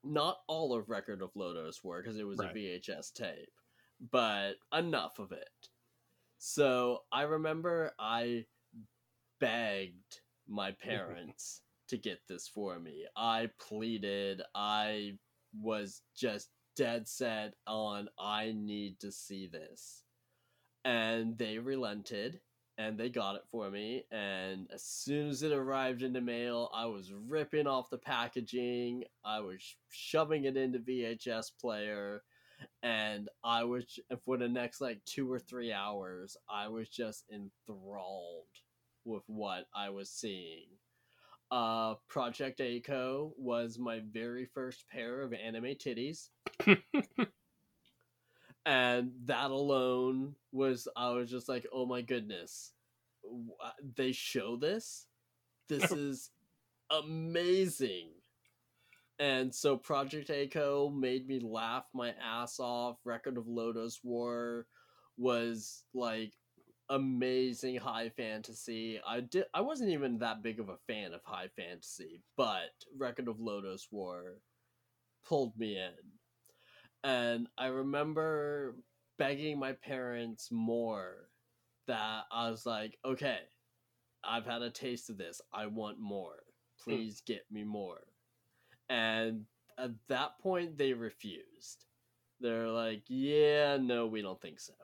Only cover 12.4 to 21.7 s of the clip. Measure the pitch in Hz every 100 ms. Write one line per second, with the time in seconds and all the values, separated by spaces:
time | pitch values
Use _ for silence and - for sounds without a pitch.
12.4 | - - 101 87 82 76 - - 117 113
13.4 | 117 - - 107 113 113 101 101 98 95
14.4 | - 98 104 107 107 107 104 101 _ _
15.4 | _ 107 107 107 101 - _ - 123 104
16.4 | - _ _ - 127 117 107 - 123 110
17.4 | 107 - - 110 107 101 101 - 101 107
18.4 | 110 110 104 104 101 92 104 - - 98
19.4 | 95 82 78 - - - _ _ _ _
20.4 | _ _ _ _ 131 120 113 113 113 113
21.4 | 113 110 123